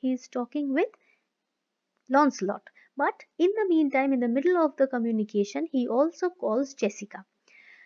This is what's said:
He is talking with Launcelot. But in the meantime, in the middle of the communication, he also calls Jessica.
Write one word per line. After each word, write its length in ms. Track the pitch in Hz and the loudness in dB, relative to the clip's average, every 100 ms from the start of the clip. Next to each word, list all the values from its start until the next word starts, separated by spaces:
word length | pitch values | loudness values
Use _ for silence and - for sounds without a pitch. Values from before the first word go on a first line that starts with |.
He 120 | 262 254 | -4 -4
is 80 | - | -4
talking 440 | 254 240 294 285 | -8 -6 -4 -2
with 180 | 269 440 - _ _ _ _ _ _ _ _ _ _ - | 0 -2 -4 _ _ _ _ _ _ _ _ _ _ 0
Launcelot. 600 | 269 294 - 196 208 - - _ - | 4 4 2 -4 -4 -10 -20 _ -2
But 260 | 302 - - - | -2 -2 -10 0
in 120 | 349 440 | 0 2
the 80 | 415 | 2
meantime, 440 | 320 294 269 277 | 2 2 2 2
in 60 | 269 | 2
the 80 | 240 | 0
middle 300 | 240 330 359 | 0 2 2
of 140 | 311 - | 2 2
the 100 | 269 | 0
communication, 800 | 247 233 220 214 208 202 277 330 | 0 -2 -2 0 -2 -2 -4 -4
he 220 | 262 240 | -2 0
also 420 | 233 311 - 359 | 2 0 0 -6
calls 440 | 359 226 220 277 | -4 -2 -2 -2
Jessica. 480 | - 208 - 202 190 190 _ _ - - - | -2 -4 -4 -12 -16 -20 _ _ -20 -20 -20